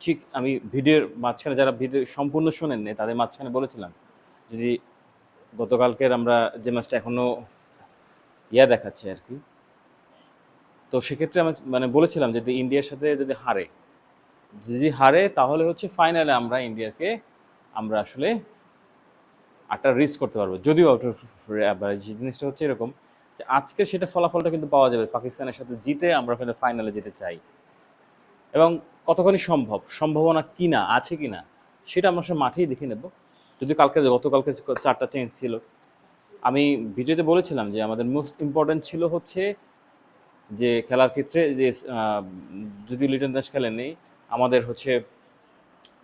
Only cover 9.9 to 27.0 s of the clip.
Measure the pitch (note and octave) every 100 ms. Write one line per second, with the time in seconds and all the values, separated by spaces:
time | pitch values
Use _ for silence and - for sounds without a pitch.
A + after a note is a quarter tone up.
9.9 | _ _ _ _ _ _ _ _ _ _
10.9 | B2+ - C#3+ D#3 F3+ E3 D3+ C3 B2+ B2+
11.9 | C3 E3+ E3 B2+ A2+ A#2 B2+ B2+ C#3 C#3
12.9 | C3+ D3 C#3+ C3+ C3 B2+ G#2 E2+ _ _
13.9 | _ _ _ _ _ _ G#2 A2 A#2+ D#3
14.9 | B2+ C3+ D#3 G3 G3 C3 D#3 E3 E3 F#3+
15.9 | - E3 E3+ D3+ B2+ A#2 B2+ B2 A2 A2
16.9 | - F3 A3+ - _ _ _ _ - G#2+
17.9 | G#2+ G#2 B2+ D#3+ A#3 - _ _ _ _
18.9 | _ _ _ _ _ _ _ - G#2+ C#3
19.9 | B2+ C#3+ - C3+ A2 G2 F#2 C#3 D#3+ E3
20.9 | A#2+ B2 A2 - _ - G#2+ G#2 F#2+ G2+
21.9 | G2+ G2+ G#2+ B2+ B2+ C#3+ - D3+ A#2 A#2
22.9 | - _ _ _ - - C3 E3+ - G3+
23.9 | F#3 F3+ F3+ E3+ E3+ E3 D#3+ D3 C#3+ C3
24.9 | A#2+ A2 A#2+ B2 - C3 - B2 A#2 B2
25.9 | D3 F3 D#3 A#2+ A#2+ B2 A2+ B2+ A#2 A2
26.9 | G#2